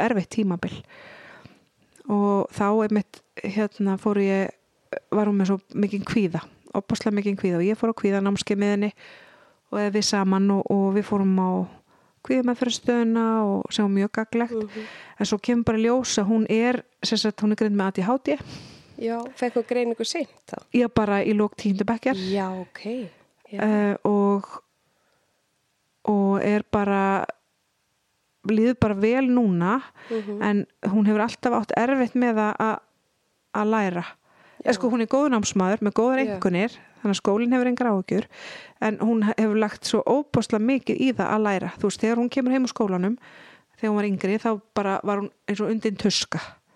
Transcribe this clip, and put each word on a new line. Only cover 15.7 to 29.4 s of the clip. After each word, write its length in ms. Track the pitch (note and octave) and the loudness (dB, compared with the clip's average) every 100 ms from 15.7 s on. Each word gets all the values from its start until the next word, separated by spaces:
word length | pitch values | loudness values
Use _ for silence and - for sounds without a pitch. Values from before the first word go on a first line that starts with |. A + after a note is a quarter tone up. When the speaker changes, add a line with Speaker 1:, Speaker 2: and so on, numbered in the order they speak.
| A3 | 2
Speaker 1:
í 60 | |
ljós 320 | A3+ B3+ B3+ - | 2 2 0 0
að 80 | G3 | 2
hún 180 | A3 G#3+ | 2 2
er, 320 | A3 A#3+ B3 - - | 2 2 0 -6 -8
sem 140 | - A3 | -4 0
sagt, 220 | G#3+ - | -2 0
hún 100 | G#3 | 0
er 40 | G#3+ | 2
greind 200 | G#3+ G3+ | 2 2
með 100 | F#3+ | 0
A 40 | |
D 120 | G3 | 0
H 140 | F#3 C4 | 0 0
D. 140 | - C#4+ - - - - - - | 0 -4 -6 -18 -20 -20 -20 -8
Speaker 2:
Já, 200 | A3+ A#3 B3 - | -6 -6 -8 -4
fekk 180 | B3 | -2
hún 120 | A#3+ A3+ | -2 0
greiningu 360 | B3 A#3+ A3+ A3+ | 0 0 -2 -4
seint 220 | E4+ C#4+ - - | -4 -6 -10 -14
þá? 120 | - - | -14 -2
Speaker 1:
Já, 160 | B3 A#3+ | 2 2
bara 320 | - G#3+ G3+ | 2 2 2
í 120 | G3 G#3+ | 2 2
lok 180 | G#3 - | 0 -2
tíundu 280 | G#3 G3 | -2 0
bekkjar. 320 | G3+ A3+ C4 G3 | 0 -2 -2 -2
Speaker 2:
Já, 320 | F#3 G3 F#3+ | -2 -2 -2
ok. 600 | F#3 F3+ - G#3 B3 G#3 - _ _ - | -6 -12 -12 -10 -10 -10 -16 _ _ -14
Já. 80 | G3+ | -4
Speaker 1:
Eh, 340 | G#3+ G#3 G#3 G3+ | 0 2 0 0
og, 440 | - G3+ G3+ G3+ - - _ _ _ _ _ _ _ _ _ _ _ _ _ _ | 0 2 2 0 -4 -16 _ _ _ _ _ _ _ _ _ _ _ _ _ _
og 360 | - G#3 G3 G3 | -2 2 2 2
er 220 | - G#3 - | 2 0 0
bara, 560 | G#3+ G3+ G3 G3 G3 - - _ _ _ _ _ _ _ _ _ _ F#3+ | -2 0 0 0 0 -4 -10 _ _ _ _ _ _ _ _ _ _ 0
líður 300 | G#3+ A3+ B3 | 2 4 4
bara 140 | G#3+ | 0
vel 340 | G3 G#3+ B3+ C4 | 2 2 2 2
núna, 540 | B3 | 2